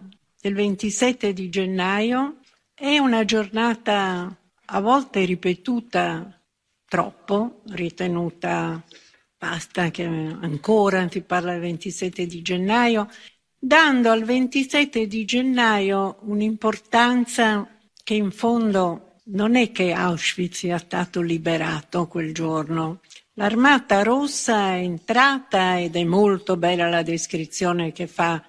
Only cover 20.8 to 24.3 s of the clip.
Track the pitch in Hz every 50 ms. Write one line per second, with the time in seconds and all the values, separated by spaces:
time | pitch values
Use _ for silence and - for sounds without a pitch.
20.8 | - - - 180 180 180 - 185 170 170 170 165 160 170 165 160 160 156 160 151
21.8 | - _ - 180 170 165 - 175 160 156 160 165 165 160 160 156 156 151 165 165
22.8 | 160 160 170 185 _ _ - - - _ _ - 202 208 220 233 254 285 285 269
23.8 | 277 - 208 196 202 220 247 277 285 294